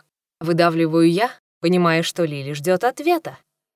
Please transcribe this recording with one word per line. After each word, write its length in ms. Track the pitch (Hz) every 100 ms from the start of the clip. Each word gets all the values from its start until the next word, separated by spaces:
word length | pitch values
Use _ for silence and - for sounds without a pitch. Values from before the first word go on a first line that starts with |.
| _ _ _ _
выдавливаю 720 | 160 170 170 165 160 165 165
я, 220 | 170 247 - _ _
понимая, 420 | 170 180 170 165
что 220 | 170 -
Лили 280 | 160 143 139
ждёт 320 | 147 156 185
ответа. 540 | 240 254 302 339 - 135 _ _ _